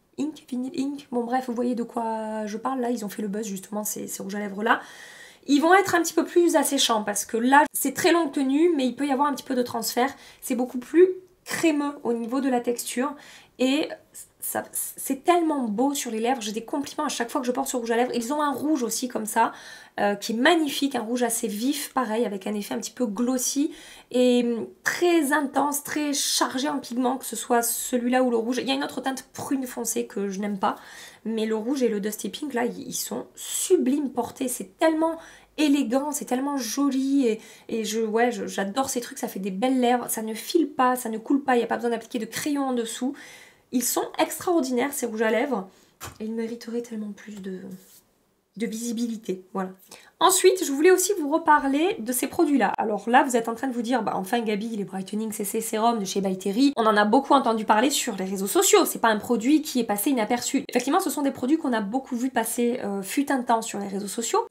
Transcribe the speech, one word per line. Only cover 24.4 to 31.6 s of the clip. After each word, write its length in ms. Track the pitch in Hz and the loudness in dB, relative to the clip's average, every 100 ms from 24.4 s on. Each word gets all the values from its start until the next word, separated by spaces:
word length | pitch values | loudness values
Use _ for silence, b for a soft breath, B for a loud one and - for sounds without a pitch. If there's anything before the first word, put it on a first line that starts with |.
hum, 220 | 240 233 - - | 2 -2 -6 -6
très 480 | - - 349 339 269 | -4 2 4 4 4
intense, 520 | 302 277 269 285 285 | 0 0 0 0 -2
très 300 | - 302 294 | -4 -4 -2
chargé 540 | 277 - - 254 254 294 | -2 0 0 0 0 -2
en 100 | 277 | -4
pigments, 380 | - 240 254 262 | -4 -2 0 -2
que 80 | - | -6
ce 100 | 220 | -8
soit 260 | - 240 | 0 2
celui-là 640 | 233 - - 247 240 254 | 2 -4 -2 -2 2 2
ou 80 | 254 | 2
le 60 | 233 | 2
rouge. 200 | 220 254 | 0 -2
Il 100 | 214 | -2
y 40 | |
a 20 | |
une 100 | 269 | -2
autre 160 | 285 - | -4 -4
teinte 300 | 269 262 - | -6 -6 -10
prune 360 | - - 269 254 | -12 -4 -4 -4
foncée 400 | - 226 233 233 | -6 -4 -4 -4
que 220 | 202 202 | -4 -4
je 100 | 190 | -4
n'aime 180 | 208 196 | -4 -2
pas, 180 | - B B B B B | -2 B B B B B
mais 220 | 214 220 220 | -6 -2 -2
le 100 | |
rouge 280 | 220 | -2